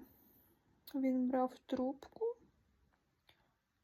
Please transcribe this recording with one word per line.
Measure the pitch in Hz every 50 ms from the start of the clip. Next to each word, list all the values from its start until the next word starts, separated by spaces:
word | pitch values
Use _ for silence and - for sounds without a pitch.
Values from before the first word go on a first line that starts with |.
| - - - _ - _ _ _ _ _ _ _ _ _ _ _ _ - -
він | 269 269 262 254 254 254
брав | 247 262 254 254 254 262 - _
трубку. | - 262 262 254 262 277 269 - - - - 440 466 480 - - - _ _ _ _ _ _ _ _ _ _ _ _ _ _ _ - _ _ _ _ _ _ _ _ _ _